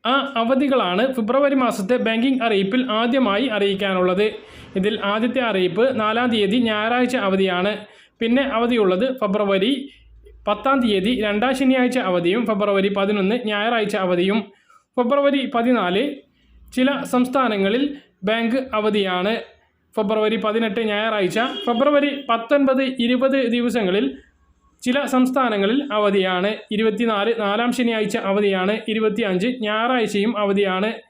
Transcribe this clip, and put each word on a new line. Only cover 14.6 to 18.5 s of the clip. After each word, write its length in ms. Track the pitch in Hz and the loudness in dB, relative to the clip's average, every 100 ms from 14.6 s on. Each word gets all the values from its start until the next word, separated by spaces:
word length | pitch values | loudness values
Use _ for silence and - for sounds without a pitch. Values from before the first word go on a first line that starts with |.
| _ - _ - | _ -20 _ -4
ഫെബ്രുവരി 540 | 240 285 285 277 254 233 | 0 2 2 0 -2 -2
പതിനാല് 600 | 233 247 180 190 294 294 _ _ _ - - | 2 2 2 0 -2 -6 _ _ _ -20 -8
ചില 300 | - 262 269 | 0 0 0
സംസ്ഥാനങ്ങളിൽ 800 | 262 247 247 269 247 208 196 240 294 - _ _ | -2 0 2 2 0 0 0 0 -2 -6 _ _
ബാങ്ക് 440 | 190 226 233 | -2 -2 0